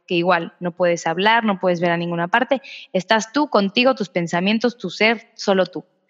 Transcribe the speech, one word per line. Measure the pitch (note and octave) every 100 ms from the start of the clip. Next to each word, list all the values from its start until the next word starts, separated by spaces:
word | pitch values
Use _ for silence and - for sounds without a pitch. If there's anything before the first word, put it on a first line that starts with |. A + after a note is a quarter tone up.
| -
que | F3
igual | F3 F3 E3+ -
no | F3
puedes | - F3 E3+ E3
hablar, | E3 G#3 A3+
no | A3 F#3
puedes | F#3+ F3
ver | F3
a | E3+
ninguna | F3 E3+ F3
parte, | A#3 B3+ C4+ - - -
estás | F#3 - A3 G#3
tú | D4 D4
contigo, | G#3+ G3 A#3+ B3 B3+
tus | G3+
pensamientos, | F3+ E3+ F3 F#3+ A3 B3 -
tu | F3+
ser, | - A3 A3+ - -
solo | - F#3+ F3+
tú. | D#3 - _ _